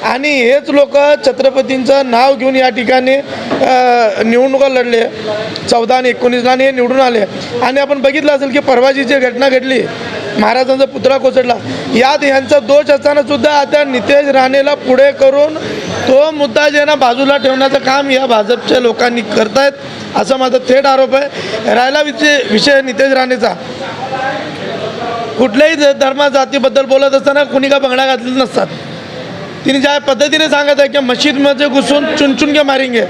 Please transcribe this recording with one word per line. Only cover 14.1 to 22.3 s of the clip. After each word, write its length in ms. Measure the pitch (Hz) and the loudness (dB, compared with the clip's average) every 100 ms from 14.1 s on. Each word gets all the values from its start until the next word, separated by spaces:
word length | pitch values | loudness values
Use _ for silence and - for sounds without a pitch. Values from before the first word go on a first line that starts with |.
| 285 294 | 2 4
राणेला 460 | 269 262 269 277 | 2 2 2 0
पुढे 380 | 294 262 254 277 | -2 0 4 4
करून 460 | 277 269 277 294 311 - - - - - | 4 2 4 0 -2 -8 -8 -8 -6 0
तो 240 | 262 302 | 2 2
मुद्दा 380 | 311 285 214 294 | 0 -2 0 0
जे 160 | 294 294 | 2 0
ना 100 | 294 | 2
बाजूला 420 | 254 240 269 285 | 2 0 0 2
ठेवण्याचं 420 | 262 262 269 269 | 0 0 0 0
काम 320 | 262 269 277 | 0 -2 0
या 140 | 262 262 | 0 2
भाजपच्या 540 | 226 208 240 - 254 | 0 2 -2 0 0
लोकांनी 420 | 247 220 247 233 | 0 0 -2 -2
करतायत, 500 | 208 208 220 240 277 277 - - - - | -4 -2 0 2 0 -2 -16 -14 -8 -6
असा 220 | 214 262 | -2 0
माझा 200 | 254 247 | 0 0
थेट 280 | - 262 277 | 2 2 2
आरोप 300 | 269 262 262 | 2 2 0
आहे. 120 | 285 - - 220 226 | -2 -8 -8 -6 -2
राहिला 280 | 220 254 285 | 0 2 0
विषय, 380 | 302 233 294 | -2 0 0